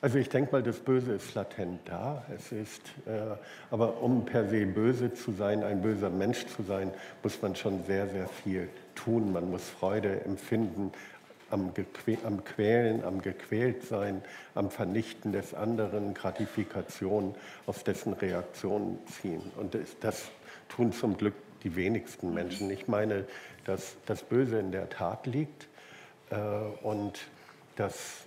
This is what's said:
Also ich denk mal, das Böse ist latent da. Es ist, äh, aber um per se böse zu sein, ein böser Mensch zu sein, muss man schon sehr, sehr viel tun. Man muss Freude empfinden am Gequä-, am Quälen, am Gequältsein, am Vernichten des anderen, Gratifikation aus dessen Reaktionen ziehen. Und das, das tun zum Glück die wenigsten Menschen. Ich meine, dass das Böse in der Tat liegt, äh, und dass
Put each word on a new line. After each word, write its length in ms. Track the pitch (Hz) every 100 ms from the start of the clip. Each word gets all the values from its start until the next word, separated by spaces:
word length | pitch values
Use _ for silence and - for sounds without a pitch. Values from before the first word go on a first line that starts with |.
Also 180 | 143 127
ich 100 | 123
denk 240 | 127 139
mal, 100 | 135
das 160 | 120 113
Böse 340 | - 131 127
ist 200 | 101 -
latent 460 | - 95 - 92 90 -
da. 380 | 90 113 147 117 -
Es 160 | -
ist, 300 | 110 107 - - - -
äh, 280 | 110 110 104 - - -
aber 280 | 113 113 -
um 240 | 120 127
per 240 | - 123 104
se 160 | 110
böse 480 | 101 92 113 123 120
zu 200 | 120 -
sein, 320 | 98 101 104
ein 180 | 101 101
böser 260 | 98 104 98
Mensch 380 | 90 98 123 -
zu 160 | -
sein, 300 | 95 98 95 - - -
muss 180 | 110 -
man 140 | 101 95
schon 260 | 110 95
sehr, 240 | 90 98 98
sehr 200 | 98 92
viel 400 | - - 95 90 - -
tun. 380 | - - 117 104
Man 180 | 87 90
muss 180 | 90 -
Freude 520 | - 92 104 101 98
empfinden 680 | - 98 - 113 107 85 98 - - - - - -
am 220 | 101 92
Gequä-, 500 | 87 95 - - 110
am 200 | 110 101
Quälen, 580 | - - 104 117 120 110
am 180 | 90 95
Gequältsein, 1000 | 95 87 - 107 123 117 - 110 101 95 - - -
am 160 | - 98
Vernichten 640 | - 98 101 107 - 110
des 200 | 98 98
anderen, 640 | - 107 117 107 104 101
Gratifikation 1200 | 95 95 - 104 - 98 101 90 - 95 104 98 - - - -
aus 160 | 95
dessen 300 | - 95 -
Reaktionen 840 | 98 95 90 87 - 98 104 98 95 - -
ziehen. 220 | 98 80 101 -
Und 180 | 104
das, 240 | 113 73 -
das 220 | 110 - - - - - -
tun 240 | - 117
zum 240 | 107 117 95
Glück 180 | 104 - - -
die 100 | 101
wenigsten 580 | 87 90 113 - - 90
Menschen. 360 | 85 87 95 101
Ich 160 | 95 -
meine, 380 | 104 107 101 95 - - -
dass 320 | - 95 - - -
das 160 | 104
Böse 380 | - 120 131 113
in 100 | 95
der 180 | 92 92
Tat 360 | - 87 107 -
liegt, 400 | 120 151 - - - - - - - -
äh, 60 | 104 104 104 107 104 110
und 320 | 107 101 - - - - - -
dass 500 | - 101 - - -